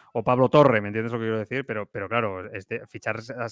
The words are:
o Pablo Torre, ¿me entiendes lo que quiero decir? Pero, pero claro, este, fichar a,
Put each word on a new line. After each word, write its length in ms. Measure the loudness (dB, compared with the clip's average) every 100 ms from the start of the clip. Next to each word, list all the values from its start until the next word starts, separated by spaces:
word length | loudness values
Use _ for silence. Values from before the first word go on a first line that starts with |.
| _
o 120 | -4
Pablo 240 | 0 2 6
Torre, 300 | 8 8 6
¿me 60 | 0
entiendes 240 | -4 -4
lo 60 | -4
que 60 |
quiero 140 | -2 -4
decir? 260 | -4 -6
Pero, 220 | -6 -8 -8
pero 220 | -10 -4
claro, 420 | -2 -2 -4 -10
este, 340 | -12 -10 -10 -10
fichar 340 | -10 -6 -6 -8 -10
a, 80 | -10